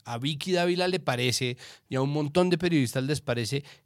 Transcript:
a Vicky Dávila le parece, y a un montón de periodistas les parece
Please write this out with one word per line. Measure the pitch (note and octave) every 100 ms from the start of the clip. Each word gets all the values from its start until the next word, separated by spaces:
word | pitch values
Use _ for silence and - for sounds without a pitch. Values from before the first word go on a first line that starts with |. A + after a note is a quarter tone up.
| -
a | A#2+
Vicky | C#3 D3 F#3
Dávila | F3 F3 F3 F3+
le | F3+
parece, | C#3+ B2 B2+ A#2 B2+ A#2+ - - -
y | C3
a |
un | C#3
montón | D3 D3 F3 F3+
de | F3
periodistas | F3 D#3+ B2 C3+
les | C3 D3
parece | - A#2+ A2 C#3 - -